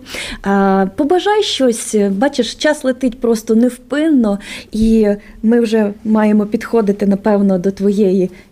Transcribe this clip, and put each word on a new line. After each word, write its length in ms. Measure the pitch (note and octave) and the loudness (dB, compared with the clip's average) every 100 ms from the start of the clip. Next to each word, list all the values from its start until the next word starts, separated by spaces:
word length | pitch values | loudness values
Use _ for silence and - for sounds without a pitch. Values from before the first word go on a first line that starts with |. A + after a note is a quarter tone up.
| - - - A3+ | -8 -12 -12 -8
А, 420 | G3 G3 G3 F#3+ F#3+ - | -2 0 2 2 0 -2
побажай 480 | D4 F4+ G4+ G#4+ | 0 0 0 0
щось, 520 | G#4 - B3+ A3+ - G#3 | -2 0 0 0 -4 -2
бачиш, 600 | G3+ G3 C#4+ C#4+ A#3 - | -2 0 -2 -2 -4 -2
час 280 | D4+ D4+ | -2 -2
летить 380 | C4 B3+ B3+ A#3 | -4 -2 -4 -2
просто 340 | A#3 A3+ - A3 | -2 -2 0 2
невпинно, 840 | B3 B3 - C#4+ D#4+ C4+ G#3+ G3+ - - - | 2 -2 -6 -2 2 2 2 -2 -8 -18 -10
і 360 | G#3+ A3 A3+ G#3 G#3 - - | -2 2 4 2 0 -8 -4
ми 160 | A3 A#3+ | 2 2
вже 320 | A3+ A3 G3+ G3+ | 2 0 0 -4
маємо 420 | A3 G#3+ G#3+ G#3+ G#3 | -2 2 4 2 0
підходити, 640 | - - A#3 G3+ G3+ G3+ | -4 -2 0 0 0 0
напевно, 520 | G3 A3 G3+ G3+ F#3 | 0 0 2 2 0
до 120 | G3 | -2
твоєї 600 | G3 G3 G3+ F#3+ F#3+ F#3 - - | -2 -2 2 2 2 -2 -6 -20